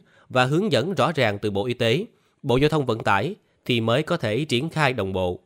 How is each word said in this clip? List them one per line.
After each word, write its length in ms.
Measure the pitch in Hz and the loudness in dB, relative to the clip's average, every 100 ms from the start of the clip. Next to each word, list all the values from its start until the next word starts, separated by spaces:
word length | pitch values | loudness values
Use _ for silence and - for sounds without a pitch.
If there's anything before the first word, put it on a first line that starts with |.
| _ _ - | _ _ -4
và 160 | 127 | 0
hướng 280 | 127 156 214 | 2 2 2
dẫn 220 | 127 156 | 0 0
rõ 180 | 160 131 | 0 0
ràng 260 | 156 113 101 | 2 0 0
từ 120 | 107 | -4
Bộ 160 | 98 101 | -4 -4
Y 80 | |
tế, 320 | 120 117 139 226 _ _ _ | 0 0 0 -2 _ _ _
Bộ 140 | 135 127 | 0 2
Giao 120 | 147 | 4
thông 180 | 156 123 | 2 0
Vận 120 | 113 | -2
tải 360 | 113 98 135 214 _ _ | 0 0 0 -8 _ _
thì 160 | - 120 | 0 0
mới 220 | 113 123 | 2 0
có 140 | 156 175 | 0 -2
thể 280 | 110 110 | -2 -2
triển 260 | 156 120 160 | 0 -2 0
khai 220 | 160 139 | 0 0
đồng 200 | 127 95 | 0 -4
bộ. 280 | 95 92 87 | -2 -2 -4